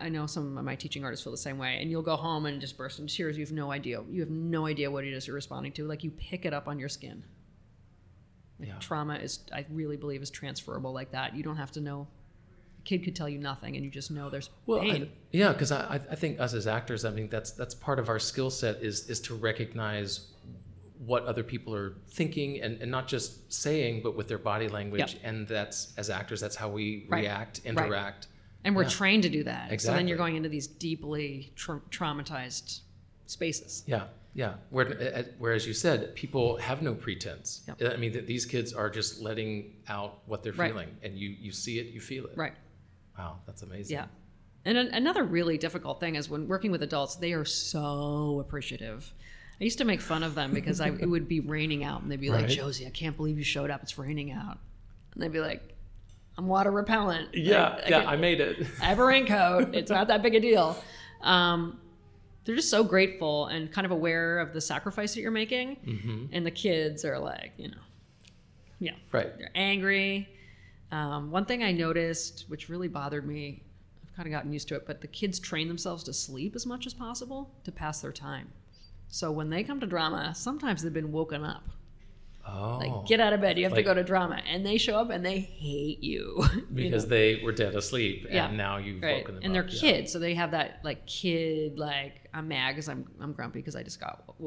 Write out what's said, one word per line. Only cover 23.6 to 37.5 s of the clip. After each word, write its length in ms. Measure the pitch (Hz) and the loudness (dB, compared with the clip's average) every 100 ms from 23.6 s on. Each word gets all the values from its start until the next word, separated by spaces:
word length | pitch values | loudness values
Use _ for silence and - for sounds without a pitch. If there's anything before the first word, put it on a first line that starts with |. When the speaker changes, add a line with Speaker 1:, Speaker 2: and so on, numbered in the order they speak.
| 147 156 123 113 | 2 2 2 0
Speaker 2:
but 140 | 113 104 | -2 -2
with 140 | 101 | -2
their 80 | 107 | -2
body 320 | 110 104 110 | 0 0 0
language. 440 | 101 101 101 139 - | -2 -2 -2 -2 -4
Speaker 1:
Yep. 60 | |
Speaker 2:
And 240 | 117 110 104 | -6 -4 -2
that's, 460 | 110 104 - - - | -2 -2 -4 -6 -6
as 120 | 104 | -4
actors, 300 | 95 101 104 | -4 -4 -4
that's 160 | 104 - | -4 -4
how 140 | 110 | -4
we 360 | 104 104 107 - | -2 -2 -4 -2
Speaker 1:
Right. 120 | - | 0
Speaker 2:
react, 360 | 101 101 110 - 123 | 0 -2 -6 -8 -2
Speaker 1:
Right. 60 | |
Speaker 2:
interact. 560 | 113 156 101 101 - - - - - | 0 0 0 -4 -8 -16 -20 -20 -4
Speaker 1:
And 100 | 196 | 2
we're 100 | 190 | 4
Speaker 2:
Yeah. 60 | 180 | 4
Speaker 1:
trained 340 | - 190 214 | 4 6 8
to 60 | 180 | 6
do 140 | 151 | 2
that. 380 | 123 120 120 110 | 0 -4 -2 0
So 100 | 113 | 2
then 140 | 175 180 | 4 4
you're 80 | 170 | 2
Speaker 2:
Exactly. 20 | |
Speaker 1:
going 180 | 170 160 | 0 0
into 100 | 156 | -2
these 180 | 151 131 | -4 -6
deeply 840 | - 170 160 147 151 143 135 135 - | -6 -4 -4 -4 -4 -4 -8 -12 -10
tra-, 240 | - 147 - | -8 -8 -8
traumatized 920 | - 165 143 143 143 127 - - - - - - - - | -4 -2 -2 -6 -6 -6 -8 -8 -12 -14 -20 -20 -18 -10
spaces. 580 | - 156 151 - - - | -4 -2 -2 -6 -10 -2
Speaker 2:
Yeah, 200 | 117 95 - - | -2 -4 -14 -12
yeah. 200 | - 110 - - | -4 -4 -4 -2
Where, 180 | 127 127 - 127 127 | 2 2 2 -2 -2
uh, 60 | 120 - | -6 -2
whereas 280 | 117 117 113 | 2 2 0
you 60 | |
said, 420 | 110 175 127 - - | 2 4 4 0 -8
people 400 | 131 135 120 117 | -2 4 4 2
have 240 | - 139 | -2 0
no 120 | 151 | -2
pretense. 720 | 110 - 92 95 73 - | -2 -4 -6 -6 -8 -10